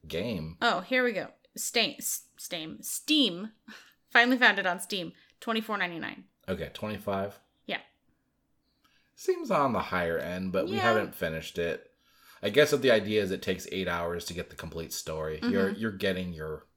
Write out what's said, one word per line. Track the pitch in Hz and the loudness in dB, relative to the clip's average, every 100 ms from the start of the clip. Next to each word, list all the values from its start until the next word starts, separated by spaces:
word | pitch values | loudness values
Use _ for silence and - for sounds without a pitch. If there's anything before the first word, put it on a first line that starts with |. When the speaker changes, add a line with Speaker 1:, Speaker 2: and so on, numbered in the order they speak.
| 80 | -6
Speaker 1:
game. | 80 160 143 78 85 | -4 -2 -4 -6 0
Speaker 2:
Oh, | 240 180 | 0 0
here | 185 254 | 0 0
we | 247 | 2
go. | 196 - _ _ - | -2 -8 _ _ -8
Steam, | - 240 196 - | -2 0 -2 -2
S-, | - - - _ | -6 -6 -10 _
Steam, | - 170 160 - | -10 -8 -8 -10
Steam. | - - - 302 240 170 220 _ - | -8 -8 0 4 4 0 -10 _ -20
<laughs> | - - _ _ | -20 -20 _ _
Finally | 240 240 254 | 6 6 8
found | 240 196 | 6 6
it | 185 | 0
on | 180 | -2
Steam. | - 202 170 - _ _ | -4 -6 -6 -12 _ _
Twenty-four | - 220 220 208 | -2 -2 -2 -2
ninety-nine. | 180 165 - - - _ - | -2 -4 -8 -10 -18 _ -6
Speaker 1:
Okay, | 90 82 | -6 -6
twenty-five? | - 107 101 101 98 101 - _ _ - | -6 -6 -4 -2 -2 -2 -8 _ _ -8
Speaker 2:
Yeah. | 190 - _ _ _ _ _ _ _ _ _ _ _ _ _ | -8 -8 _ _ _ _ _ _ _ _ _ _ _ _ _
Speaker 1:
Seems | - 349 294 | -2 -2 2
on | 170 135 | 2 4
the | 104 | 2
higher | 87 92 85 82 | 0 0 0 0
end, | 76 90 92 | -2 -4 -2
but | 92 - | 0 0
we | 113 | 2
Speaker 2:
Yeah. | |
Speaker 1:
haven't | - 110 101 - | 2 2 0 -4
finished | 85 80 - - | -4 -4 -6 -4
it. | 85 - - _ _ _ - - | -2 -2 -8 _ _ _ -20 -6
I | 104 | 2
guess | 113 147 | 6 6
what | 143 | 6
the | 127 | 6
idea | 110 98 107 | 6 6 2
is | 98 | 2
it | 92 | -2
takes | - 92 - | -2 -4 -2
eight | 92 90 | -4 -2
hours | 87 87 87 - | -2 -2 -4 -6
to | |
get | 87 82 | -8 -10
the | - | -10
complete | 82 82 80 | -10 -8 -8
story. | - - 80 78 78 | -8 -6 -4 -4 -4
You're, | - 98 98 | 0 2 2
Speaker 2:
Mm-hmm. | 107 | 0
Speaker 1:
you're | 110 | -4
getting | 95 98 92 90 | -2 -2 -2 -4
your | 80 78 78 - | -6 -8 -8 -12